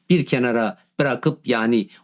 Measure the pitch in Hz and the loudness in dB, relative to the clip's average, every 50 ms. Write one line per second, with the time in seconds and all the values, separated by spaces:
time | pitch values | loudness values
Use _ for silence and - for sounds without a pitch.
0 | _ - 180 170 - - 139 127 123 123 117 117 113 104 95 _ _ _ _ - | _ 0 2 2 2 0 -2 -2 0 0 0 0 -2 -2 -4 _ _ _ _ -4
1 | 147 139 123 123 - 156 143 - - 123 120 113 113 113 120 113 98 - - - | -2 -2 -2 -2 -2 -2 -4 -4 -4 -4 -2 0 0 2 0 0 0 -2 -10 -18